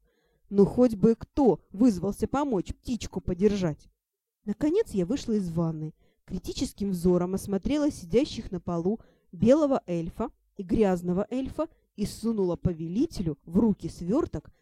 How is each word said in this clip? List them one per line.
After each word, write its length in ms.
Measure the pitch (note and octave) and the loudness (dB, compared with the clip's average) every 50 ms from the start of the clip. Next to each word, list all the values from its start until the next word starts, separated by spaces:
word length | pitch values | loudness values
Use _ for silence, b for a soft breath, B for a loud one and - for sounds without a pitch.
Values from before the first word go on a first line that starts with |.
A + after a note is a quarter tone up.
| _ _ _ _ _ _ _ _ _ - | _ _ _ _ _ _ _ _ _ 0
Ну 140 | G3+ G3+ G3 | 6 6 6
хоть 280 | - - B3 B3 B3+ A3+ | 6 6 6 4 4 4
бы 220 | F#3+ F3+ A3+ A3+ | 4 4 4 4
кто 420 | - - - - - C#4+ B3+ A#3 - _ _ | 2 -2 -6 0 4 4 4 4 2 _ _
вызвался 560 | - F#3+ B3+ B3+ G3+ E3+ D#3+ G3+ G3+ - A3 - | 0 2 4 4 4 2 -2 -4 -4 -4 -4 -2
помочь 440 | - C4+ D4 C#4+ A#3+ F3+ - - | -2 -2 -2 0 -2 -2 -4 -6
птичку 480 | - _ - - B3 - - - - F#3 | -10 _ -8 -6 -6 -6 -6 -8 -10 -8
подержать. 680 | - - F#3 F3 G3+ G#3+ G3+ G3+ F3+ D#3+ C#3+ - - _ _ _ _ _ _ _ _ _ _ _ - | -6 -6 0 2 2 2 2 2 -2 -2 -4 -6 -12 _ _ _ _ _ _ _ _ _ _ _ -8
Наконец 460 | G#3 G3+ - C#4+ D4+ E4 G#4+ A#4 - | -8 -4 -2 0 0 2 0 0 0
я 140 | - G3 F3 | -2 -2 -2
вышла 280 | E3+ B3 C#4+ - - | -2 -2 -4 -2 -2
из 180 | A3 G#3+ F#3+ E3+ | -2 -2 -2 -2
ванной, 460 | D#3+ E3+ E3+ E3 D#3+ D#3 D#3 D#3 - _ _ _ _ _ _ | -2 -2 -2 -2 -2 -6 -8 -10 -12 _ _ _ _ _ _
критическим 640 | - F#3 F3 - - - - F#3+ - - - G3+ G3+ | -10 -10 -10 -8 -8 -6 -6 -6 -6 -6 -6 -4 -4
взором 440 | F#3 F3 E3 F#3 F3+ F3+ F3 F3+ F#3+ | -2 0 2 4 4 2 2 -2 -4
осмотрела 560 | F#3+ - - G3 G3 - A3 C#4 D4+ C#4+ D4 | -6 -4 -4 -4 -4 -2 -2 -2 0 0 -2
сидящих 600 | - - - E3 E3+ A#3 D4+ - - - - - | -2 -4 -4 0 2 2 2 0 -4 -10 -10 -8
на 80 | F#3+ F3 | -8 -8
полу 400 | - - F3 E3+ E3 F#3 A3 A3 b b b b b b | -6 -4 -4 -2 -2 -2 -2 -4 b b b b b b
белого 500 | b E3+ F3+ A3+ C4+ D#4+ D4+ C#4 C4+ G3+ - | b 2 6 6 6 6 4 2 0 0 -2
эльфа 440 | - F3 E3+ E3 F3+ - - A3 D4 - _ _ _ _ - | -4 -4 -4 -6 -6 -8 -8 -8 -8 -10 _ _ _ _ -12
и 40 | |
грязного 640 | G3 F3 A3 A3+ G#3+ F#3+ F#3 F3 F3+ F3+ F3+ F#3 - - | -8 -2 0 2 2 2 2 0 -2 -2 -2 -2 -2 -4
эльфа 360 | B3 B3+ C4+ C4 - - D#4 D#4+ _ _ _ _ _ | -4 -6 -6 -6 -6 -6 -8 -8 _ _ _ _ _
и 80 | - G#3 | -8 -8
сунула 520 | - - - - A3+ A3+ G#3 F#3+ F3 E3+ | -6 -6 -6 -4 -4 -2 -2 -2 -2 -2
повелителю 840 | - - F#3 F3 D#3 E3 E3 F3+ A3 D4+ E4+ - - F#3 D#3+ C#3+ - - | 0 -2 -2 -2 -4 -6 -4 -2 -2 -2 -2 -2 -4 -6 -6 -6 -8 -6
в 120 | - E3+ F#3+ | -2 2 2
руки 300 | A#3+ A3 G3 - - D#3+ | 4 2 2 0 -6 -12
сверток 640 | - - F3 E3+ G#3+ D4+ - - - D#3 - - - _ | -10 -8 -4 -2 0 0 0 -2 -4 -8 -12 -14 -20 _